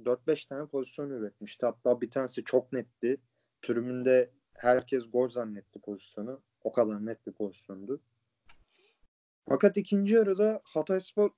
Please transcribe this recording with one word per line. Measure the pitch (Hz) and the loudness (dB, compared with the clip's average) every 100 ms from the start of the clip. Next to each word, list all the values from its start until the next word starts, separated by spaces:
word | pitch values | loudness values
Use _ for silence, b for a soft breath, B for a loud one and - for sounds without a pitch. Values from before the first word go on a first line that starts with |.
dört | 117 123 - | -2 0 0
beş | 143 | -2
tane | - 139 151 | -4 -10 -6
pozisyon | 139 127 - 143 | -6 -6 -8 -8
üretmişti. | 131 104 - 104 - 120 | -6 -8 -10 -16 -4 -4
Hatta | - 123 120 | 0 0 0
bir | 120 | 0
tanesi | 135 127 - | -4 -4 -6
çok | - 123 - | 0 0 0
netti. | 127 110 - 120 139 _ _ _ _ | -6 -8 -4 -2 -2 _ _ _ _
Tribünde | - 117 123 127 127 127 120 _ _ | -4 -2 -2 0 4 4 4 _ _
herkes | - 120 127 - 131 113 | -2 4 4 2 -4 0
gol | 123 127 | 0 0
zannetti | 120 110 101 - - | -2 -8 -10 -16 -16
pozisyonu. | - 101 - - 113 135 _ _ | -10 -12 -12 -12 -10 -12 _ _
O | 113 | -2
kadar | - 110 104 110 | 2 0 0 -8
net | 110 104 | -10 -12
bir | |
pozisyondu. | - 101 87 - 95 101 143 _ _ _ _ _ - _ b b b _ _ _ _ - | -8 -8 -10 -18 -14 -10 -10 _ _ _ _ _ -20 _ b b b _ _ _ _ -2
Fakat | 135 - 202 | 4 4 4
ikinci | - 202 196 | 0 0 4
yarıda | 226 202 190 214 214 | 4 4 2 0 0
Hatayspor | _ 160 156 190 190 208 208 | _ -4 -2 -4 -4 0 0